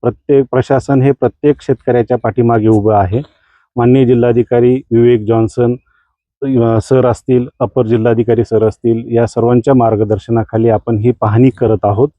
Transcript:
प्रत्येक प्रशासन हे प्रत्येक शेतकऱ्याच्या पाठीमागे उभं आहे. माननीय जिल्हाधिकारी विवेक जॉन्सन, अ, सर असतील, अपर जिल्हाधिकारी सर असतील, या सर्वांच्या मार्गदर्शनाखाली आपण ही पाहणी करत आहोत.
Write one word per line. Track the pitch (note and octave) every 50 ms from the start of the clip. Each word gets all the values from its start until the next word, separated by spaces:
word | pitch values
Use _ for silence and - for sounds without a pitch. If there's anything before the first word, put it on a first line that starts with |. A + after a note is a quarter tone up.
प्रत्येक | - A#2+ G#2 _ _ - D3 C#3 C3+ -
प्रशासन | - B2+ B2+ - C#3 C3 - - C#3 C3+
हे | B2+ C#3
प्रत्येक | C3+ _ - B2 - _ - D3 C#3+ -
शेतकऱ्याच्या | - - C3+ - _ - A#2+ A#2+ A#2 - B2
पाठीमागे | A#2+ - A2+ - - A#2+ A#2 A#2 A2+ G#2+
उभं | A2 A2+ G#2+ G2+ A2 G#2+
आहे. | G2+ G2 F2+ G2+ B2 D3+ - _ _ _ _ _ _ _ _ _
माननीय | B2 A#2 A#2+ B2+ C3+ C3
जिल्हाधिकारी | A#2+ B2 A#2 A#2 A#2+ A#2+ A#2+ A#2 _ B2 A#2+ A#2+ B2 B2+ C3 - _
विवेक | A#2 A#2 A#2 A#2+ B2 A2+ G#2+
जॉन्सन, | G2+ A2+ A2+ A2+ G#2+ - - B2 A#2 B2 B2 _ _ _ _ _ _ _ _ _ _ _ _ - C3+ C3+ B2 -
अ, | A#2 A2+ A2
सर | - - C3+ C3 B2+
असतील, | B2 A2+ - _ - B2+ B2 B2 - _ _
अपर | C3 A2 _ C3 A#2+
जिल्हाधिकारी | A2 A#2 A2+ A2 A#2+ A2+ A2+ A#2 A2+ A#2 A2 A2+
सर | - - G#2+ G#2+
असतील, | A2 G#2 _ - A#2 A#2 A2+ A#2 A#2 A#2
या | A#2 A#2
सर्वांच्या | G#2+ - A#2+ A2 A#2+ B2 A#2+ A2+ C#3+ C#3
मार्गदर्शनाखाली | B2+ A#2 A2+ A2 G#2 A2 G2+ G#2+ G2 - - A#2 A2+ A2 - - A2+ A2+ A#2
आपण | A2 G#2 - - A2+
ही | G#2+ G#2+ A#2+
पाहणी | A#2 _ - G#2+ G#2 A2+ B2+ C3+
करत | - - B2 A2 A2 G2+ -
आहोत. | G2+ G2+ G2+ C3 D3 _